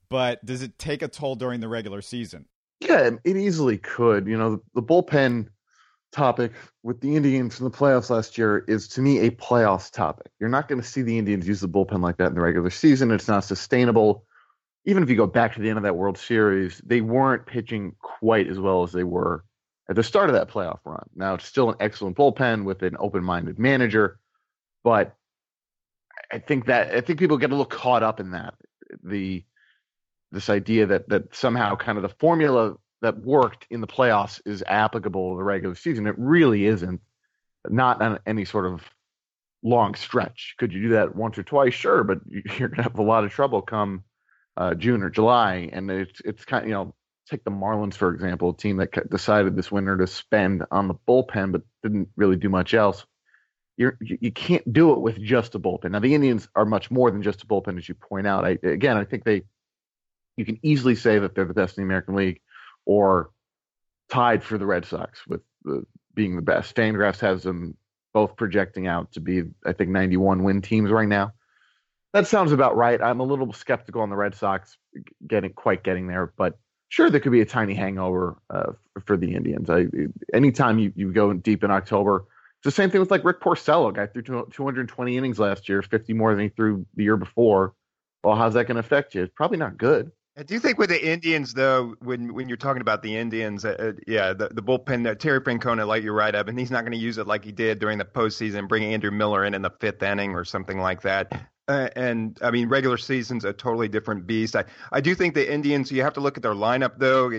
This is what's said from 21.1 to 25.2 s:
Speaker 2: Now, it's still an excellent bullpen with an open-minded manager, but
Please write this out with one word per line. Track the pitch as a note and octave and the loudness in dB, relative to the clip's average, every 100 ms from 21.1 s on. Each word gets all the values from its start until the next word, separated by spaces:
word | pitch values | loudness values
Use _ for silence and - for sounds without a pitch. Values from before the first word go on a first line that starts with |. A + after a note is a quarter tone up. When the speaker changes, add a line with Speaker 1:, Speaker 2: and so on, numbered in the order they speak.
| - | -8
Speaker 2:
Now, | F#2+ | -6
it's | F2+ - | -6 -4
still | C3+ A#2 | 0 0
an | - | 0
excellent | G#2 - G2 F#2 | -4 -4 -8 2
bullpen | C#3 B2 B2 A2 | 2 4 0 0
with | G2 F#2+ | -4 -4
an | F2+ E2+ | -6 -4
open-minded | G#2 F#2+ F2+ F2 D#2 D2+ | -4 -4 -2 -4 -4 -2
manager, | B2+ C3+ A#2 A2 G2 - _ _ _ _ _ _ | 0 2 2 2 0 -2 _ _ _ _ _ _
but | A#2 A2 - _ | 2 4 2 _